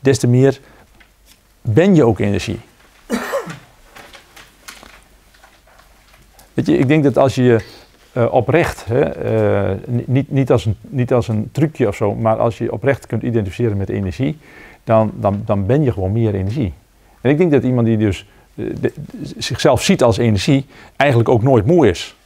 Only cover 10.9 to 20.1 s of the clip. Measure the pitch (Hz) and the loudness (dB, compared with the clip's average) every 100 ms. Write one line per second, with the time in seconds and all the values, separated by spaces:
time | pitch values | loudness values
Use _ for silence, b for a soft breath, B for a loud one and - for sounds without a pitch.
10.9 | 147 123 123 113 110 110 - 151 - 110 | -6 0 0 0 -4 -4 -2 -2 0 -2
11.9 | 101 107 113 113 110 117 - 117 - 131 | 0 -4 -2 -2 0 0 -2 -6 -4 -2
12.9 | 135 - 117 127 113 95 - 120 101 98 | -4 -4 -6 -2 -2 -4 -4 -4 -2 -4
13.9 | 104 95 - 135 151 B B B B - | -4 -6 -4 -6 -6 B B B B 0
14.9 | 113 110 - 104 101 110 101 98 135 143 | 2 2 -2 -2 -2 -2 -2 0 0 0
15.9 | 98 92 107 113 98 95 123 104 - _ | -2 -2 0 0 -2 -4 -4 -4 -6 _
16.9 | b b b 123 147 180 143 127 127 117 | b b b 0 2 2 2 2 0 0
17.9 | 110 107 92 - b b - 117 - 131 | 2 0 -2 -10 b b -10 -10 -4 -6
18.9 | - 151 226 147 - - - 156 127 - | -6 -16 -14 -14 -10 -10 -2 0 0 2
19.9 | 196 127 | 2 4